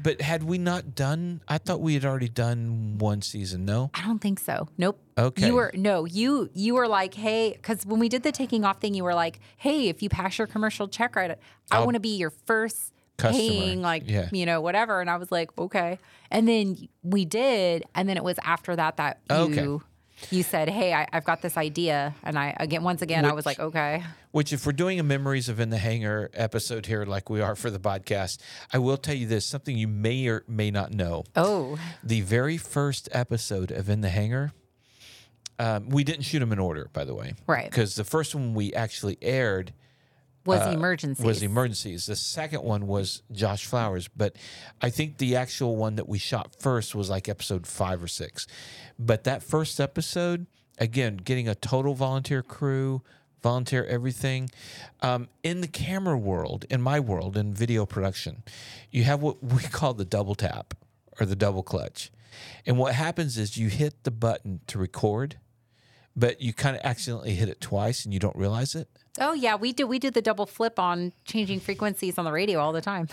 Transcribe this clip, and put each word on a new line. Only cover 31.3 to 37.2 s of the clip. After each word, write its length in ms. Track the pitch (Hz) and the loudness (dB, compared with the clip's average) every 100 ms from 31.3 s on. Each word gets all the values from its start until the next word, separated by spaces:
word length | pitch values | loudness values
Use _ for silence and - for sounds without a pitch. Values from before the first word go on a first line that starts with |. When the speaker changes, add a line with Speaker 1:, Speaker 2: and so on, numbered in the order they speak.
Speaker 2:
Oh. 440 | - 185 202 131 151 170 170 | 2 2 2 -2 -6 -8 -8
Speaker 1:
The 160 | 117 113 | -2 0
very 380 | 92 117 139 165 | 2 2 2 -2
first 500 | - 147 143 135 - | -2 0 0 -2 -4
episode 600 | 123 123 117 - 98 92 | -2 0 -2 -2 -2 -2
of 180 | - 98 | -2 0
In 140 | 104 | 2
the 80 | 104 | 2
Hangar, 420 | 90 107 127 143 - _ _ _ _ - - - _ - - | 2 0 0 -4 -6 _ _ _ _ -20 -20 -20 _ -12 -2
um, 300 | 117 107 104 | 0 0 2
we 160 | 139 | 2
didn't 200 | 143 160 135 | 2 0 -2
shoot 160 | 156 | 0
'em 100 | 117 | 2
in 60 | 104 | 2
order, 320 | 90 78 - | 0 -2 -6
by 120 | - 69 | -6 -4
the 80 | |
way. 200 | 53 | -6